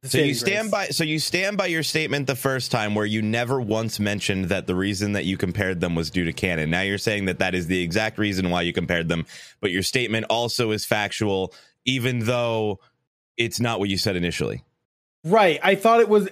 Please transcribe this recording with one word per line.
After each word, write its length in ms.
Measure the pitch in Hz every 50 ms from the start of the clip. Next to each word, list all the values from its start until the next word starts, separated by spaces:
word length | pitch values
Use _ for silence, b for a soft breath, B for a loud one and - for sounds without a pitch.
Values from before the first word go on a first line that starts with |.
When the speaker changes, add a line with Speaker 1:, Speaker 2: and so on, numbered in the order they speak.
Speaker 1:
The 80 | - -
Speaker 2:
So 80 | - 165
you 160 | 151 143 143
Speaker 1:
saving 0 |
Speaker 2:
stand 360 | 117 - 185 196 208 220 214
Speaker 1:
grace. 180 | 202 202 196 -
Speaker 2:
by, 40 |
so 120 | 131 - 165
you 140 | 156 156 156
stand 380 | 147 - - 175 190 196 208
by 100 | 196 196
your 160 | 185 170 160
statement 440 | 151 - - 165 156 - 127 143 139
the 100 | 131 139
first 340 | 127 - 139 131 131 123 -
time 240 | - 120 107 107 104
where 120 | 107 107
you 160 | 107 107 110
never 360 | 107 107 110 117 123 117 135 135
once 400 | 123 101 107 110 113 113 - -
mentioned 520 | 104 104 101 101 - - 101 95 95 85
that 160 | 98 92 87
the 80 | - 90
reason 380 | 90 95 101 104 92 101 101 101
that 100 | 101 73
you 140 | 87 95 -
compared 420 | - 92 85 - 101 92 95 87
them 140 | 87 87 85
was 160 | 82 82 78
due 160 | - 90 87
to 60 | 82 80
canon. 340 | - - 92 87 80 78 78
Now 140 | 82 90
you're 160 | 95 98 98 98
saying 260 | - 113 107 104 98
that 140 | 95 90 -
that 160 | 98 92 90
is 140 | 92 87 80
the 120 | 92 90
exact 380 | 90 87 82 110 110 110 - -
reason 320 | 107 104 98 92 92 90
why 120 | 87 90
you 120 | 87 87 85
compared 340 | 95 87 76 90 85 82 80
them, 160 | 82 82 78 B B B B B B B
but 80 | - 104
your 120 | 87 92
statement 440 | 92 - - 131 123 107 107 113 107 -
also 440 | 110 117 120 117 - - 123 110
is 120 | 107 104 -
factual, 680 | - 117 107 104 101 - - 110 107 98 95 95 90 b b b b b b _
even 400 | 127 131 135 113 127 123 123 110
though 540 | 110 123 120 120 117 113 113 110 107 101 - _ _ _ _ _ _ _ _ _ _ _ -
it's 220 | 117 117 - -
not 200 | 120 117 117 95
what 80 | 98 104
you 80 | 98
said 180 | 90 - 110 95
initially. 480 | 90 85 87 82 - 76 55 50 60 - _ _ _ _ _ _ _ _ _ _ _ _
Speaker 1:
Right. 340 | 156 190 220 208 180 151 143
I 120 | - 185 196
thought 260 | 190 - 226 226 233
it 80 | 233 208
was, 180 | 214 208 190 190